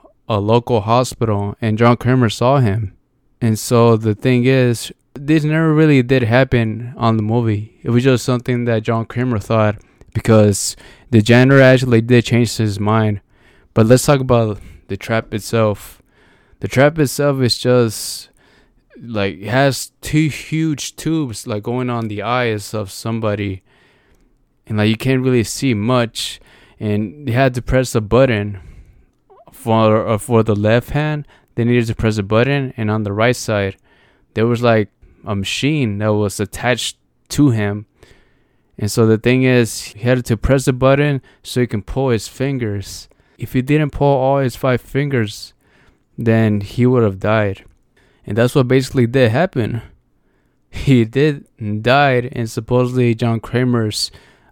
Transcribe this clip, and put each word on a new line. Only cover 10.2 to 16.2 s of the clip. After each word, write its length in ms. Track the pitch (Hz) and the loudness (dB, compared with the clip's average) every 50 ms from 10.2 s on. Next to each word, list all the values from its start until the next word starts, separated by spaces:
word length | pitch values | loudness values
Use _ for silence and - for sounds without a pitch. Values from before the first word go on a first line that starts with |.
| - - 113 110 107 104 98 - - - - - - - - _ _ - | 2 4 6 6 6 4 2 0 -4 -8 -10 -12 -16 -20 -20 _ _ 0
the 120 | - 113 104 | 2 2 4
janitor 380 | 107 117 120 127 135 139 139 | 6 6 6 6 6 8 8
actually 400 | 135 127 127 127 131 127 117 113 | 8 8 6 4 2 2 2 2
did 240 | 113 117 127 120 113 | 4 4 4 4 4
change 320 | - 120 117 120 107 - | 4 2 0 0 0 -2
his 220 | - 113 107 98 104 | -2 -2 -2 -2 -2
mind. 420 | 104 101 110 113 110 107 104 95 _ _ _ _ _ _ _ _ _ _ - | -2 0 0 2 2 0 -2 -4 _ _ _ _ _ _ _ _ _ _ 2
But 120 | - 113 | 2 4
let's 180 | 110 123 131 - | 6 6 4 4
talk 160 | - 147 135 | 2 0 0
about 400 | 131 131 127 117 113 110 104 - - - - - _ - | 2 2 2 2 2 0 -4 -8 -12 -20 -20 -20 _ -12
the 80 | 98 | -12
trap 360 | 98 - - 117 113 110 - - | -10 -6 -4 -4 -4 -4 -6 -8
itself. 680 | 107 - - - 113 113 107 101 - - - - _ _ _ _ _ | -10 -8 -4 0 0 0 0 0 -4 -10 -20 -20 _ _ _ _ _